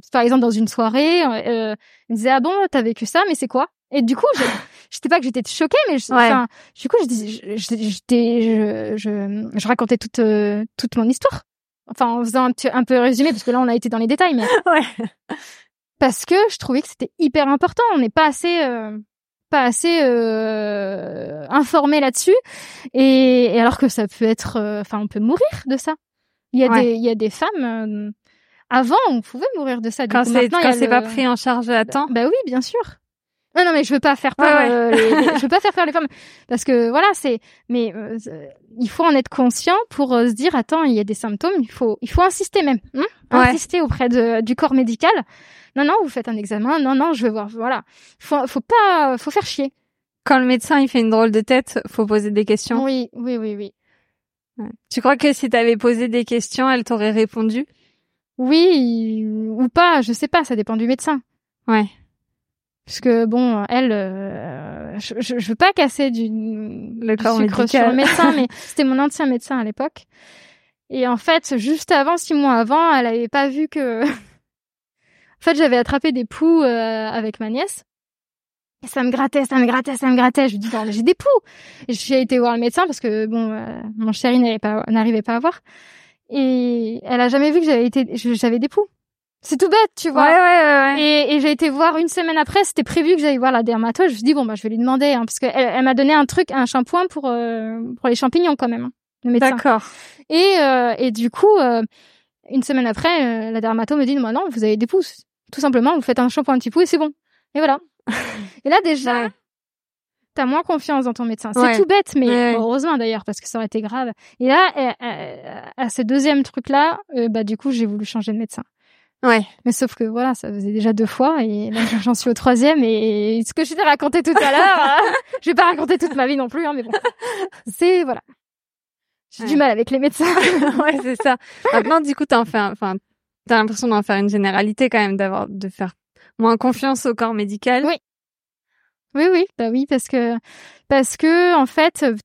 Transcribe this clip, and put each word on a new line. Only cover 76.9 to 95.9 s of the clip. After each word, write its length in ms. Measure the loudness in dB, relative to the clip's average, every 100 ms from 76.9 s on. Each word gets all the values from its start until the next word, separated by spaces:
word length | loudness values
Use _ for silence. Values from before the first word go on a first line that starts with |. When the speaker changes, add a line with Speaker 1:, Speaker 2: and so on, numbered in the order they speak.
| -4 -6
Speaker 1:
avec 320 | -6 -6 -6
ma 100 | -6
nièce. 340 | -4 -6 -8 -20 _ _ _ _ _ _ _ _ _
Et 40 | -10
ça 140 | -4
me 60 | -2
grattait, 340 | -2 0 0 0
ça 100 | 2
me 80 | 2
grattait, 300 | 0 -4 -4
ça 100 | 0
me 80 | 4
grattait. 320 | 2 2 0
Je 60 |
lui 60 | 0
dis, « 100 | -6
Non, 120 | -4 -4
mais 60 |
j'ai 100 | -2
des 140 | 0 0
poux. » 120 | 2 0 0 -14 -20 -16 -8
Et 60 |
j'ai 280 | -8 -2 0
été 160 | 0 0
voir 160 | 0
le 60 | 0
médecin 240 | -2 0 -2
parce 140 | -2
que, 260 | -4 -4 -4
bon, 260 | -4 -4
euh, 300 | -6 -10 -12 -12 -6
mon 140 | -4
chéri 260 | -2 2 2
n'avait 200 | 2 0
pas, 240 | -4 -4 -2
n'arrivait 360 | 0 0 0
pas 120 | -2 -2
à 40 |
voir. 220 | -2 -4 _ -20 -20 -20 _ _ -8
Et 720 | -2 0 0 0 -2 -4 -6
elle 160 | -4 0
a 60 | 2
jamais 240 | 2 2
vu 80 | 2
que 60 | 2
j'avais 200 | 2 2
été, 180 | 0 -2 -4
je, 180 | -4
j'avais 260 | -2 0 0
des 80 | -2
poux. 160 | -2 -4 _ _ _ _ _
C'est 160 | -8 0
tout 120 | 2
bête, 220 | 4 2 0
tu 140 | -4
vois. 140 | 2 6
Speaker 2:
Ouais, 40 |
ouais, 80 | 6
ouais, 560 | 6 6 6 4 2 2
ouais. 60 |
Speaker 1:
Et, 340 | 2 2 2 2
et 40 |
j'ai 120 | 2
été 180 | 2 0
voir 280 | 2 0 2
une 100 | -2
semaine 300 | -2 -2 0
après, 260 | 0 2 0
c'était 180 | 0
prévu 320 | -2 0 2 2
que 60 |
j'aille 160 | 2 0
voir 140 | 2
la 120 | 0
dermato. 400 | 0 -2 -2 2
Je 60 | 0
me 40 |
suis 100 | 2
dit, « 100 | 0 0
Bon, 100 | 0
bah, 80 | -4
je 60 |
vais 80 | -6
lui 80 | -2
demander, 300 | 0 2 2
hein, » 80 | 0 -2
parce 140 | -4
qu'elle, 140 | -2 0
elle 280 | 0 2
m'a 100 | 2